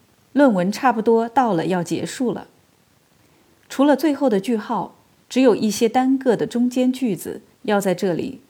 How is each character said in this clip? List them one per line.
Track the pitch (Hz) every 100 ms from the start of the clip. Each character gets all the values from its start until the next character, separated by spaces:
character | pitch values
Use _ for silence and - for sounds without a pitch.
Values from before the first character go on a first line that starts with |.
| _ _ _
论 | 262 285
文 | 190 180
差 | 208 262
不 | 226
多 | 214 226 233
到 | 247 240
了 | 170 160
要 | 180
结 | 165 156 170
束 | - 247
了。 | - - _ _ _ _ _ _ _ _ _ _ _ _
除 | -
了 | 285 285
最 | 320
后 | 285 277
的 | 202
句 | 196 226
号， | 208 214 - - _ _ _
只 | 247
有 | 262 196
一 | 220
些 | 202 226
单 | 254 262 269
个 | 262 269
的 | -
中 | 240 247
间 | 254 254
句 | 254 247 165
子 | - - - _
要 | - 202
在 | 196
这 | 175 196
里 | 160 - -